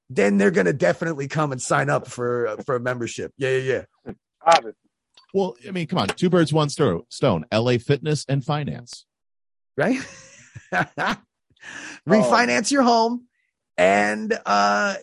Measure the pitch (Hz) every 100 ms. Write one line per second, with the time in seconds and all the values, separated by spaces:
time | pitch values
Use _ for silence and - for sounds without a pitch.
0 | - 135 202 202 202 180 175 139 175 170
1 | 165 143 139 156 151 127 - 143 139 135
2 | 127 - 120 120 117 107 104 123 123 123
3 | 113 - - - 131 131 131 110 - _
4 | 131 - _ _ 160 165 113 - _ _
5 | _ _ _ 190 180 - - 185 160 175
6 | 98 - 180 175 160 156 143 - 135 85
7 | - - 139 85 - 107 123 120 - 143
8 | 156 151 - 139 147 147 143 120 - -
9 | - _ _ _ _ _ _ - 175 262
10 | - - - - - - - 180 - -
11 | 185 - _ _ _ _ - - - -
12 | 147 214 240 233 240 247 220 285 240 233
13 | 226 240 - _ _ _ _ - 185 202
14 | 208 214 214 220 - 202 202 202 202 190